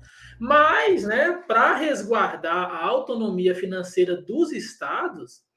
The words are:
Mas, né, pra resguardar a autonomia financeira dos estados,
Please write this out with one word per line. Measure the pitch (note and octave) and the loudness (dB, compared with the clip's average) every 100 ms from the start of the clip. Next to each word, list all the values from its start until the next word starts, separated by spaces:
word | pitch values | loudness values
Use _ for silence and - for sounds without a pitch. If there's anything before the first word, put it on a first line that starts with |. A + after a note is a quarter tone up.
| - - - - | -20 -20 -20 -6
Mas, | A#3 C#4+ - G#4+ A4 F4+ | 2 6 6 4 2 2
né, | G3+ A3+ E4 F4 - | 2 2 2 0 0
pra | A3+ C#4 F4+ | 4 4 2
resguardar | D#4 B3 G3+ A3+ F#3+ D#3+ E3 F3 F3+ | 0 -2 0 0 0 -2 -4 -2 -4
a | - | -4
autonomia | F3 B3+ C4 A#3 G#3+ F3+ F3+ | -2 -2 -2 -4 -2 0 0
financeira | F3+ F#3 F#3 F3+ - F3+ F3 | 0 -4 -6 -4 0 0 -2
dos | - B3 D#4+ | -4 -2 -2
estados, | A#3 - - C#3+ F#3+ F4 - - - _ | -4 -12 -10 -8 -6 -6 -10 -18 -20 _